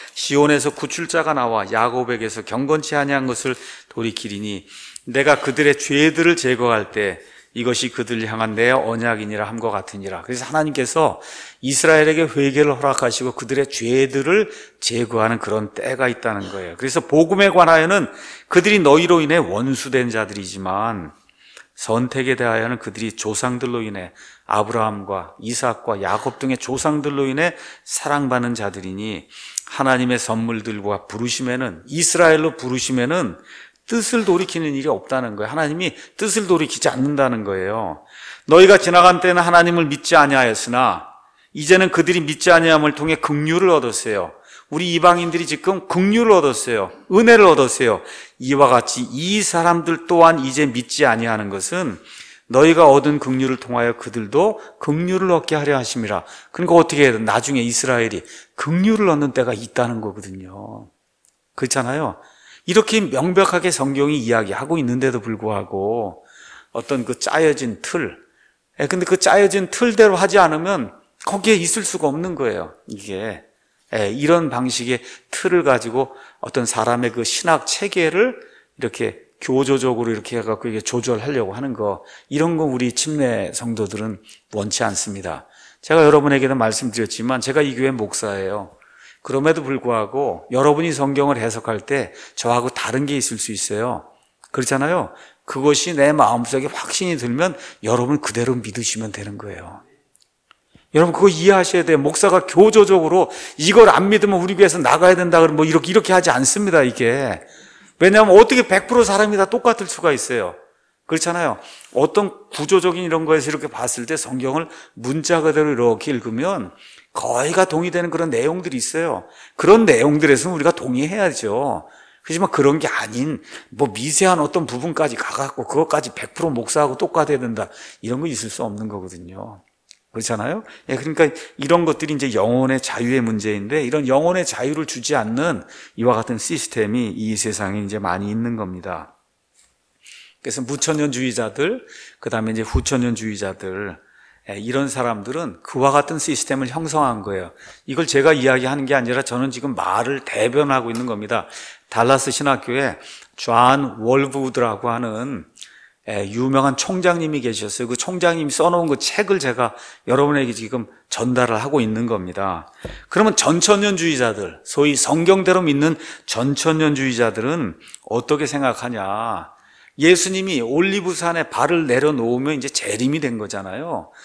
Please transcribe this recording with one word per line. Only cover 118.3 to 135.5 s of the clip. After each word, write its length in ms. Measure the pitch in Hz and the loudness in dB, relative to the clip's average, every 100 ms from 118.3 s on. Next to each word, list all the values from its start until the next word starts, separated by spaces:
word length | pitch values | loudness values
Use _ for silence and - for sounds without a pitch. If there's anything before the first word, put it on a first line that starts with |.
| 117 139 180 175 131 | 0 -2 -2 -6 -6
있어요. 480 | - 156 165 98 - - - - | -6 -4 -4 -4 -8 -20 -16 2
그런 300 | 165 226 214 | 6 8 8
내용들에서는 680 | 117 139 147 151 131 165 | 6 4 4 4 4 2
우리가 180 | 170 147 | 0 0
동의해야죠. 1160 | 170 127 123 151 208 190 127 110 110 139 98 - - - _ - | 0 -2 -4 -2 -2 -2 -2 -4 -2 -2 -6 -10 -20 -20 _ -8
하지만 240 | 160 190 | -2 0
그런 280 | - 139 151 | 2 2 2
게 80 | 151 | -2
아닌, 540 | - 104 120 147 139 - - - | -6 -6 -6 -6 -8 -12 -20 -14
뭐, 180 | 110 143 | -4 -4
미세한 460 | 98 139 147 190 175 | -4 -4 2 4 2
어떤 260 | 147 180 135 | 0 -2 -4
부분까지 500 | 120 160 156 143 113 | -6 -6 -2 -2 -4
가갖고 520 | - - 113 - 117 | -8 -8 -8 -8 -4
그것까지 460 | 143 160 151 135 - | -2 0 -2 -4 -10
백 180 | - | -14
프로 160 | - 165 | -6 -4
목사하고 480 | 123 113 156 147 131 | -4 -2 0 0 0
똑같아야 420 | 175 165 151 139 | -2 0 0 -2
된다, 300 | 123 110 98 - - - | -4 -6 -10 -12 -20 -12
이런 180 | 110 127 | -8 -6
거 80 | 165 | -6
있을 220 | 117 110 | -8 -10
수 140 | - | -8
없는 240 | 117 104 110 | -8 -8 -10
거거든요. 760 | 101 92 87 87 95 104 98 _ _ _ _ _ | -10 -14 -16 -18 -16 -16 -18 _ _ _ _ _
그렇잖아요? 520 | 113 110 110 113 196 - - - | -10 -6 -4 -4 -8 -10 -16 -8
예, 60 | 127 | -6
그러니까 340 | 147 156 151 - - - | -2 2 2 0 -16 -8
이런 280 | 139 170 165 | 2 2 2
것들이 280 | 147 151 | -2 -4
이제 200 | 147 135 | -4 -2
영혼의 480 | 104 107 123 131 131 | 0 2 2 0 -2
자유의 400 | - - 120 131 | -4 -4 -2 0
문제인데, 640 | 117 110 107 104 101 151 | 0 -2 -4 -6 -4 -4
이런 240 | 127 151 131 | -2 -2 0
영혼의 380 | 135 165 185 170 | 2 2 0 -4
자유를 420 | - 131 151 156 | -4 -4 -4 -6
주지 280 | 127 117 143 | -8 -4 -2
않는 480 | 110 117 170 | -2 -2 -2